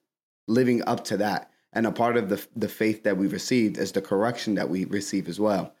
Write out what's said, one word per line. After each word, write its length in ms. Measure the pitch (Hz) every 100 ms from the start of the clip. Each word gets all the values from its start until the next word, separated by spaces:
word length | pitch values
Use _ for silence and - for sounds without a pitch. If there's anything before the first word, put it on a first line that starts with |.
| _ _ _ _ -
living 340 | 117 127 120
up 200 | - 113
to 120 | - 98
that. 320 | 104 92 - _ _
And 140 | 113 113
a 60 |
part 240 | 95 117 120
of 120 | 98
the, 160 | 98 - 117
the 120 | 104
faith 340 | - 110 110
that 140 | 104 95
we 100 | 98
received 520 | 104 - 127 107 -
is 140 | 95
the 100 | 98
correction 520 | - 98 113 120 -
that 140 | 95 71
we 140 | 92
receive 440 | 90 101 101 98 87
as 100 | 87
well. 360 | 107 95 85 -